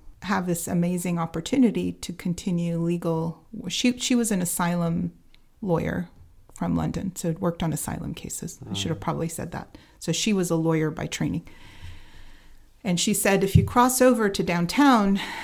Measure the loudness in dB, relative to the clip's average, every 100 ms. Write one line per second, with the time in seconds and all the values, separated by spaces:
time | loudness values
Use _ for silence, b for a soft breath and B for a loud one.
0 | B B -4 -2 0 -2 0 0 0 0
1 | -2 -2 -2 -4 0 4 4 4 -2 -4
2 | -10 -6 -4 -2 -2 -2 0 0 0 0
3 | 0 -2 -2 -6 -12 -12 -8 -2 0 0
4 | 0 2 2 0 0 0 0 2 0 0
5 | -4 -8 -20 -20 _ _ -2 0 0 -4
6 | -6 -12 -20 -20 -16 -6 -2 0 0 -4
7 | -6 -6 -4 -2 -2 -2 -2 -4 -4 -8
8 | -8 -10 -12 -10 -12 -14 -8 -6 -4 -4
9 | -4 -4 -4 -6 -10 -10 -12 -18 B B
10 | -4 -2 0 2 2 0 2 2 0 -2
11 | -6 -4 -2 -2 -6 B B B B B
12 | B B B B B B B -8 -2 0
13 | 2 2 4 4 4 4 4 6 6 6
14 | 6 6 2 0 0 0 2 4 6 6
15 | 4 2 B B